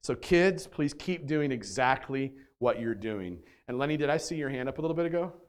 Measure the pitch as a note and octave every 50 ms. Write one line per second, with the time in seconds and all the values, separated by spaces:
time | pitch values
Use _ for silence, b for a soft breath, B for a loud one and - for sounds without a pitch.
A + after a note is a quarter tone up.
0 | - - C3 - - - F3+ E3+ F3+ G3 F#3 - - - - - D3+ C#3+ - -
1 | - - F#3 E3 D3+ C3+ D3+ D3+ D3 C#3+ C3 A#2 G#2+ G2+ F#2+ C3+ B2+ B2+ C3 C3
2 | - - C3+ C3+ C3+ C3+ C3+ B B B B _ A#2+ A#2+ A2 - A#2 A2+ A2+ G2
3 | G#2 A2+ G#2+ G#2 F#2 F2+ F2+ E2+ b b b b b - B2 B2 C#3 D3 D3+ D3
4 | D3+ C#3+ D3 D#3+ D#3+ - F3 D#3 D3 C3+ C3+ B2+ B2+ C3+ C3 - D#3 D#3+ D#3+ D#3+
5 | E3+ E3+ E3 E3+ F3 F3+ F3 - -